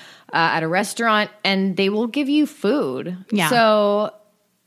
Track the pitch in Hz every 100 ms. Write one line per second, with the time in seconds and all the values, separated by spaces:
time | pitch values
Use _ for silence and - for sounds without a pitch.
0 | - - - 160 165 156 160 180 208 -
1 | 233 214 214 - 196 190 190 185 196 214
2 | 233 277 277 302 294 - 202 285 147 127
3 | 175 180 - 208 160 240 220 214 202 202
4 | 214 - _ _ _ _